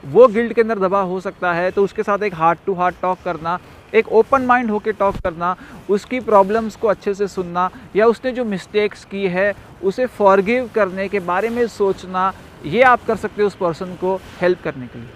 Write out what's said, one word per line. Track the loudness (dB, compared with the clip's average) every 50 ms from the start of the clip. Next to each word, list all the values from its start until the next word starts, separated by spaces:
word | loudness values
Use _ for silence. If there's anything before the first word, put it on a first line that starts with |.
| -10
वो | 2 6 8 8
guilt | 8 6 0 -2 0 0
के | 0
अंदर | 0 0 0 -2
दबा | 0 0 0 0
हो | -2 -2 -6 -6
सकता | -8 -10 -8 -4 -2 -2 0
है, | 0 -2 -2
तो | 0 0 0
उसके | 0 -2 -4 -2
साथ | -2 -2 -2 -2
एक | -6 -2
heart | 0 2 0 0 0 -4 -6
to | -2
heart | 0 -2 -2 -2 -2 -4
talk | -4 -4 -4 -6
करना, | -8 -8 -6 -6 -6 -6 -6 -8 -18 -20 -20 -14 0 0
एक | 0 0 4
open | 2 2 4 4 2 0
mind | 2 2 2 2 2 -2
होके | -4 -2 -4 -4
टॉक | -2 0 0 -2 0
करना, | -2 -6 -6 -6 -4 -4 -4 -4 -6 -12 -20 -20 -18 -2 -2
उसकी | -2 -2 0 -4 -6 -6
problems | 0 4 4 4 4 4 0 -2 -2 -4 -8
को | -2 -2
अच्छे | -2 -2 0 -4 -6 -4
से | -4 -6
सुनना | -6 -4 -8 -8 -4 -2 -2 -2 -2 -4 -12 -20 -4 0
या | 4 4
उसने | 4 2 2 -4 -6
जो | -4 -4 -4
mistakes | -4 -4 -6 -8 -4 -2 0 0 0 -4 -10 -18
की | -12 -8 -4 -4
है | -2 0 0 0 0 -2 -4 -14 -20 -16 -4 -4
उसे | -4 0 0 -4
forgive | -4 0 4 4 6 6 6 4 2 0 -2 -2 -2 0
करने | 0 0 0 -2 -6 -6
के | -4 -4 -6
बारे | -4 -2 -2 -2 -2 -2
में | -2 -2 -2
सोचना, | -4 -2 -2 -2 -2 -2 -4 -8 -8 -4 -2 -2 -2 -4 -8 -20 -20 -20 -14 -10
ये | -4 2 4 6
आप | 6 4 4 0
कर | -4 -4
सकते | -4 -4 -8 -2 -2
हो | -2
उस | -2 -2
पर्सन | -2 -4 -4 -4 -4 -10 -12 -8
को | -6 -4 -4 -4 -4 -8 -16 -8 0
हेल्प | 0 0 0 0 -4
करने | -8 -8 -8 -14
के | -14 -14 -16
लिए। | -16 -18 -20